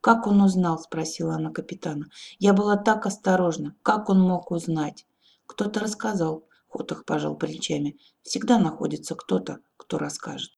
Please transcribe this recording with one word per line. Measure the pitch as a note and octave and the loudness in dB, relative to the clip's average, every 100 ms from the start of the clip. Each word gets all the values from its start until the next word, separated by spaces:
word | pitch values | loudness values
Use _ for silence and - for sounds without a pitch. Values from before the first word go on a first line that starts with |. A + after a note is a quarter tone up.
«Как | - A3+ A3 | 6 4 6
он | G3+ | 6
узнал?» | G3 F#3 F3 D#3+ | 6 4 2 0
спросила | - E3 D#3+ - E3 | -4 -6 -6 -4 -4
она | D#3+ D#3+ | -2 -4
капитана. | D#3+ D#3 - E3 D3 D3 - - - | -6 -10 -10 -8 -8 -10 -16 -20 2
«Я | G3 | 4
была | G3 G#3 G3+ | 6 4 2
так | G#3 A3 G3+ | 2 0 -2
осторожна. | - G3 F#3 F3 D#3 D3 - | -4 0 2 2 0 -8 -4
Как | - G#3+ G#3 | 0 0 4
он | F#3+ | 6
мог | F#3 F3+ - | 6 2 -2
узнать?» | E3+ E3+ D#3+ D3 - _ _ _ _ _ | -6 -2 -2 -2 -8 _ _ _ _ _
«Кто-то | - G#3 G#3 | -4 -2 -2
рассказал», | A3 G#3 A3 G3+ D#3+ D#3 _ _ _ | -4 -4 -4 0 -2 -4 _ _ _
Хотах | - - D3+ | -10 -8 -10
пожал | - D#3 D3+ D3+ | -4 -4 -2 -4
плечами. | D#3 D#3+ - D3+ D3 - _ _ | -8 -6 -4 -2 -4 -6 _ _
«Всегда | - - A3 A#3 | -8 -6 2 4
находится | E3 - - D3+ - | 2 0 -6 -6 -8
кто-то, | - - F#3+ - D3 _ _ | -10 -4 -4 -4 -14 _ _
кто | - D3+ | -8 -6
расскажет». | D2 - - C#3 - | -6 -8 -12 -12 -16